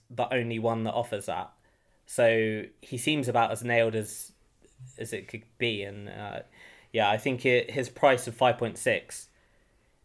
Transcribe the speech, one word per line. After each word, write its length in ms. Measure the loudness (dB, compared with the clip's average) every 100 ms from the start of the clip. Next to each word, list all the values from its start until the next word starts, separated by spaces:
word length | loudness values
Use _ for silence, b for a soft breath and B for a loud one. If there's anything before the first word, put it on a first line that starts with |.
| _
the 220 | -4 -2
only 240 | 0 -2 -2
one 260 | 0 0
that 80 | -2
offers 340 | -2 -2 -6 -6
that. 260 | -6 -8 _ _ _ _ _ -12
So 580 | 2 4 4 2 -2 -8 _
he 180 | -10 -6
seems 300 | -2 0 0
about 240 | 2 2
as 100 | 0
nailed 320 | 0 4 4
as, 380 | 2 -4 -8 -12 _ _ _ _ _ -20 -12
as 140 | -8
it 160 | -8 -10
could 160 | -16 -16 -4
be. 240 | -4 -2
And, 260 | -6 -10 -14
uh, 320 | -12 -10 -10 -12 B B B B
yeah, 180 | 2 4
I 60 | 4
think 280 | 0 0 4
it, 240 | 4 2
his 180 | -4 -6
price 380 | 2 4 4 0
of 80 |
five 240 | 2 2 4
point 180 | -2 -2
six 500 | 0 0 -2 -16 -16 _ _ _ _ _ _ _